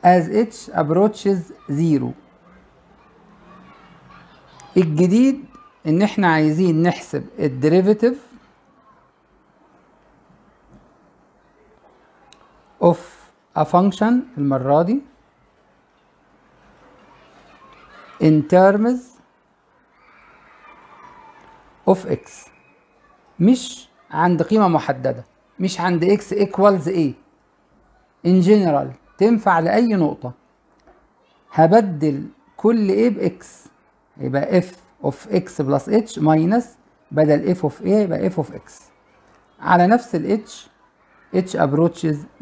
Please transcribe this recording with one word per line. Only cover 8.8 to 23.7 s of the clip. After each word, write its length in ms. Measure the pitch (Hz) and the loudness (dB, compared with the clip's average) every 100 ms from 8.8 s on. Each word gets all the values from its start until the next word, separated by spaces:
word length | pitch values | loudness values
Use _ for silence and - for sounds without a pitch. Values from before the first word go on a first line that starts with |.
| _ _ _ _ _ _ _ _ _ _ _ _ _ _ _ _ _ _ _ _ _ _ _ _ _ _ _ _ _ _ _ _ _ _ _ - _ _ _ _ | _ _ _ _ _ _ _ _ _ _ _ _ _ _ _ _ _ _ _ _ _ _ _ _ _ _ _ _ _ _ _ _ _ _ _ -20 _ _ _ _
of 140 | 175 165 - - - _ _ - | 0 0 -8 -20 -20 _ _ -6
a 80 | |
function 500 | 151 180 196 190 214 247 - - | 0 0 0 0 -2 -2 -4 -6
المرة 440 | 143 135 131 147 | -2 -2 0 0
دي 180 | 170 262 - _ _ _ _ _ _ _ _ _ _ _ _ _ _ _ _ _ _ _ _ _ _ _ _ - - - - - - - | 0 -4 -6 _ _ _ _ _ _ _ _ _ _ _ _ _ _ _ _ _ _ _ _ _ _ _ _ -20 -20 -20 -20 -20 -20 -2
in 200 | 156 156 147 | 2 2 4
terms 520 | 180 190 202 226 254 - _ _ _ _ _ _ _ _ _ _ _ _ _ _ _ - - - - - - - - - - _ _ - | 4 4 4 0 -4 -8 _ _ _ _ _ _ _ _ _ _ _ _ _ _ _ -20 -20 -20 -20 -20 -20 -20 -20 -20 -20 _ _ -2
of 100 | 190 - | -2 -2
X، 420 | 147 - - - _ _ _ _ _ _ _ _ _ | -8 -10 -20 -20 _ _ _ _ _ _ _ _ _
مش 480 | 180 247 - | 2 2 -2